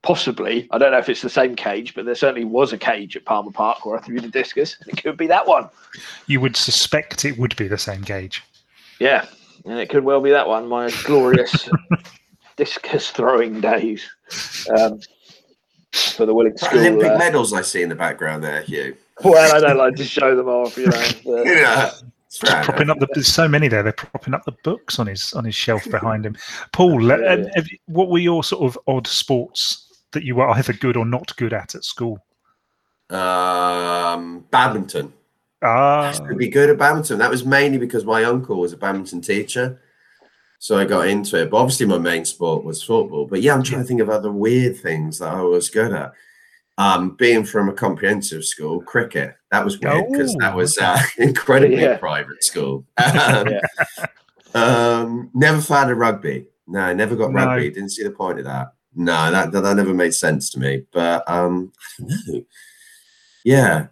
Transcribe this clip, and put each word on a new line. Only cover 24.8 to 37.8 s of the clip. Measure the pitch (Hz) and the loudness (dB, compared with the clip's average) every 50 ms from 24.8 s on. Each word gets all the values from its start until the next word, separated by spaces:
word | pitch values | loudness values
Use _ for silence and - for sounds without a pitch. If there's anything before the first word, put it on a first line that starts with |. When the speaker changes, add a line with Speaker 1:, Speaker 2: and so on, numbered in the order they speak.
| _ - - - | _ -10 -6 -6
Speaker 2:
on | 117 | -4
his, | 101 98 95 - - - | -6 -6 -8 -8 -8 -8
on | - 117 | -6 -6
his | 113 104 | -6 -6
shelf | - - - 113 104 - - | -4 -2 -2 -2 -2 -2 -4
behind | - 104 95 113 110 110 107 | -6 -4 -2 -2 -4 -4 -6
him. | 107 107 - - - - - - - - | -8 -10 -10 -14 -16 -14 -16 -14 -10 2
Paul, | - 185 180 160 123 113 | 4 4 6 6 6 6
Speaker 1:
Yeah. | 117 135 - - 190 180 | 6 4 6 4 2 2
Speaker 2:
um, | 180 185 - - | 2 0 -2 -2
have | 180 160 - | -4 -4 -4
you, | - - _ | -12 -20 _
what | - 160 170 190 180 | -4 0 0 2 2
were | 175 | 2
your | 175 175 170 175 165 147 | 2 2 2 2 0 0
sort | - - - 160 | -2 -2 0 0
of | 127 120 - _ | -2 -2 -2 _
odd | - 135 127 117 | -2 -2 -2 -2
sports | - - - - - 139 123 120 - _ - - - - - _ _ _ _ _ _ - | -4 -4 -4 0 0 0 0 0 -4 _ -6 -4 -4 -6 -8 _ _ _ _ _ _ -10
that | 151 165 | -8 -6
you | 131 123 | -2 0
were | 120 131 135 | 2 4 4
either | 107 127 131 - 120 | 4 2 2 0 -2
good | - - 127 117 | -2 0 0 0
or | 120 113 | 0 0
not | 117 120 127 - - - | 0 0 0 0 -2 -2
good | - 123 113 113 | -6 -4 -4 -4
at | 104 - - - | -6 -8 -10 -16
at | - - | -12 -12
school? | - - - 120 117 110 95 _ _ _ _ _ _ _ _ _ _ _ _ _ _ _ _ _ _ | -12 -8 -6 -6 -6 -6 -10 _ _ _ _ _ _ _ _ _ _ _ _ _ _ _ _ _ _
Speaker 3:
Um, | 92 95 92 92 92 90 90 90 90 90 90 90 90 87 87 87 87 87 87 85 85 85 87 87 87 87 82 _ | -6 -4 -2 0 0 2 2 0 0 0 0 0 0 -2 -2 -2 -2 -2 -2 -2 -4 -4 -8 -12 -14 -16 -10 _
badminton. | - 127 127 127 107 104 95 - - 78 71 - _ _ _ _ _ _ _ _ _ _ | 2 2 2 2 0 -4 -6 -6 -6 -8 -8 -8 _ _ _ _ _ _ _ _ _ _
Speaker 2:
Ah. | - 120 113 123 139 143 143 147 | 0 2 2 4 4 4 4 2
Speaker 3:
I | 147 143 | 0 -2
used | 143 - - | -4 -6 -8
to | - - | -8 -4
be | - 123 - | -4 -4 0
good | - 143 143 147 | 2 4 6 6
at | 147 | 6
badminton. | - 139 147 151 156 151 - 123 101 | 4 4 2 2 2 -2 -4 -2 0
That | 113 120 | 0 0
was | 120 127 123 | 0 -2 0
mainly | 135 139 139 143 147 135 | 2 2 2 4 2 0
because | 131 | 0